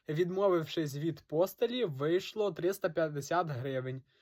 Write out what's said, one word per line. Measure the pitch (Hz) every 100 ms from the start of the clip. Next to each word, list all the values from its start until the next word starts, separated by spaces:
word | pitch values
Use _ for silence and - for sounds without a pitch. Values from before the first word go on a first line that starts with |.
| -
відмовившись | 156 180 185 202 175 156 175 147 139
від | 160 147
постелі, | - 151 190 - 233 247
вийшло | 202 131 151 180 - 214 208
триста | 170 175 196 185
п'ятдесят | 165 160 147 143 165 165
гривень. | 127 139 131 131 131 - _